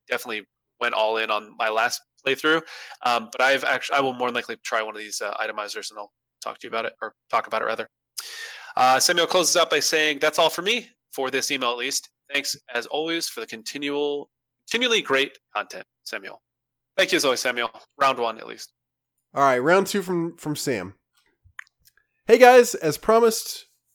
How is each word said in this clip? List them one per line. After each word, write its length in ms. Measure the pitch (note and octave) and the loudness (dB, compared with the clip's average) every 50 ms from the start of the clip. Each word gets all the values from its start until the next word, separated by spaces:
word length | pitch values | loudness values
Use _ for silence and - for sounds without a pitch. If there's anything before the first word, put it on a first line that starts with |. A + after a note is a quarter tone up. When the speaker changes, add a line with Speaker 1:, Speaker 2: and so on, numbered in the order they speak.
| _ | _
Speaker 1:
definitely 400 | - B2 A#2+ - B2 A2 G#2+ G2 _ _ _ _ _ _ - | -6 -6 -6 -4 -6 -8 -8 -10 _ _ _ _ _ _ -4
went 160 | A#2+ A#2 - | -4 -2 0
all 220 | A2 A2 A2 A2 | 0 0 0 0
in 120 | A2 A2 A2 | -2 -2 -2
on 260 | G#2+ G#2 G#2+ G#2+ - | -2 -4 -4 -8 -6
my 100 | - A#2 A2 | -4 -2 0
last 320 | G#2+ A2+ A#2 A#2+ - - _ _ _ _ - | 0 0 0 0 -2 -6 _ _ _ _ -4
playthrough. 360 | C3+ C3+ - - D#3 D#3+ E3 D#3+ - - - - - - - | -4 -4 0 2 0 0 0 -2 -6 -18 -18 -18 -18 -16 -4
Um, 280 | - B2 A#2+ A#2 A2 - - | -2 0 0 0 -2 -6 -2
but 80 | - | 0
I've 220 | B2+ C3+ C3+ B2+ - | 2 2 2 2 0
actu-, 280 | - C3+ B2 - - C#3+ | -2 -2 -2 -2 -2 0
I 60 | C#3 | 0
will 140 | C#3 C3 B2 | 0 0 -2
more 160 | B2 B2 B2 | -2 -4 -2
than 60 | A#2+ | -2
likely 200 | A#2+ A#2 - A2+ - - | -4 -6 -6 -12 -12 -8
try 180 | - B2+ A2+ | -4 -2 -2
one 140 | A2 A2 G#2+ | -2 -4 -8
of 40 | G#2+ | -10
these, 220 | G#2+ G#2 - - | -12 -10 -8 -6
uh, 120 | A2 G2+ G#2 | -6 -6 -4
itemizers, 540 | G#2+ A2 G#2+ G#2+ G#2+ G#2 G2+ - G#2+ G2 - | -6 -6 -6 -6 -8 -8 -8 -10 -10 -12 -12
and 80 | G#2+ G#2+ | -12 -14
I'll 140 | G#2 - _ _ _ _ _ _ | -16 -16 _ _ _ _ _ _
talk 160 | - A#2 A2 - | -12 -12 -12 -12
to 80 | - | -12
you 20 | A#2 | -6
about 160 | A#2 A2+ A2 | -6 -6 -6
it, 80 | - - - | -6 -8 -10
or 140 | A2 G#2+ _ _ _ - | -12 -12 _ _ _ -2
talk 180 | - A2+ - | -2 -2 -2
about 140 | - A2+ A2 | -2 -4 -4
it 40 | A2+ | -2
rather. 240 | A2 A2+ A2+ A2 - _ _ _ _ - - - - - - - - - - - - - | -2 -4 -4 -6 -12 _ _ _ _ -18 -16 -16 -14 -14 -14 -14 -14 -16 -18 -18 -8 0
Uh, 240 | - B2+ B2+ C3 B2+ | 2 4 4 4 4
Samuel 260 | - - F3 E3+ E3 | 4 2 2 2 0
closes 300 | - - F3+ E3 - - | 2 2 2 2 2 2
out 120 | F3 E3 - | 2 2 2
by 80 | E3 D3 | 2 0
saying, 400 | - - E3 D#3 D3+ D3+ D3 C3+ | 0 0 0 2 0 0 0 0
"That's 180 | D3+ D#3 - | 0 0 2
all 120 | - E3 - | 2 2 2
for 100 | - G3+ | 2 -2
me, 300 | F3 G#3 A#3+ A#3 - - _ _ _ _ | -4 -2 -4 -4 -4 -12 _ _ _ _
for 200 | - C#3+ C3+ C3 | -6 -6 -4 -2
this 180 | C3 C3 B2 - | -2 -2 -2 -2
email 200 | C#3+ C3 B2+ A#2+ | -4 -2 -2 -2
at 60 | B2 | -2
least. 320 | A#2+ B2 C3+ C3+ - - - _ _ _ - | -4 -6 -4 -6 -6 -8 -8 _ _ _ -8
Thanks, 240 | C#3+ C#3 C3+ - - - _ - B2 | -6 -6 -6 -6 -10 -10 _ -8 -8
as 120 | A#2+ A2+ | -8 -6
always, 400 | - C#3+ D3 D#3+ E3 E3 E3+ E3 | -4 -6 -6 -4 -4 -4 -6 -6
for 120 | - - A#2 | -8 -10 -10
the 80 | A2 | -12
continual, 840 | - A#2+ A2+ A2+ - - C#3+ C#3+ C#3+ C#3+ C#3+ D3 C#3+ C#3+ C#3+ C#3+ _ _ _ _ _ _ _ _ - | -12 -14 -14 -14 -12 -12 -8 -8 -6 -4 -4 -4 -4 -6 -8 -10 _ _ _ _ _ _ _ _ -6
continually 320 | - A#3 B3+ A#3+ A3+ G3 | -4 -2 0 0 0 0
great 360 | D3 - C3+ C3+ C#3 - - - _ _ - | 0 0 0 0 0 -2 -4 -18 _ _ -8
content, 300 | G#2 G2+ - - - - _ _ _ - | -8 -8 -8 -12 -18 -18 _ _ _ -16
Samuel." 400 | - A2+ G2+ F#2+ - - - _ _ _ _ _ _ _ _ _ _ - | -12 -12 -12 -12 -14 -18 -18 _ _ _ _ _ _ _ _ _ _ -2
Thank 160 | F#3+ F#3 F3+ | 0 0 2
you, 40 | F#3 | 2
as 100 | D3+ C#3 | 2 2
always, 140 | C3+ B2 - | 2 2 2
Samuel. 320 | - B2+ A#2+ A#2+ A#2 A2+ - - - _ _ | 0 -2 -2 -2 -4 -6 -6 -12 -20 _ _
Round 220 | - C#3 C3+ C3 B2 | 0 0 2 2 0
one, 180 | A#2+ A2+ A2 | -2 -4 -4
at 80 | A#2 A#2 | -6 -12
least. 260 | A#2 A2+ A2 - - _ _ _ _ _ _ _ _ _ _ _ _ - | -14 -14 -16 -16 -20 _ _ _ _ _ _ _ _ _ _ _ _ 0
Speaker 2:
All 100 | C3+ C#3 | 2 4
right, 140 | C3+ B2+ B2 | 4 4 4
round 280 | B2+ D#3+ F3+ G3 G3 | 4 4 4 4 4
two 160 | G3 - G3+ F3+ | 2 -2 -4 -4
from, 340 | F#3 F3+ E3+ E3 E3+ - | -2 -2 -2 -2 -4 -8
from 180 | - - D3+ D3 | -10 -8 -8 -6
Sam. 400 | - - D3 B2 G2 F2+ F#2+ - _ _ _ _ _ _ _ _ _ _ - - - - _ _ _ _ - _ _ _ _ _ _ - | -4 -2 -2 -2 -4 -4 -8 -14 _ _ _ _ _ _ _ _ _ _ -20 -20 -20 -20 _ _ _ _ -20 _ _ _ _ _ _ 4
"Hey, 120 | - A3+ | 4 8
guys, 380 | A#3+ B3+ B3 B3+ B3 A#3+ - - | 10 12 12 12 10 8 6 0
as 220 | - E3 D#3 D3 | -2 -2 -2 -2
promised, 680 | - - - A3 A3+ A#3 A3+ A3 - - - - - - _ _ _ _ _ _ | 0 2 4 4 6 4 4 2 0 -8 -10 -12 -14 -16 _ _ _ _ _ _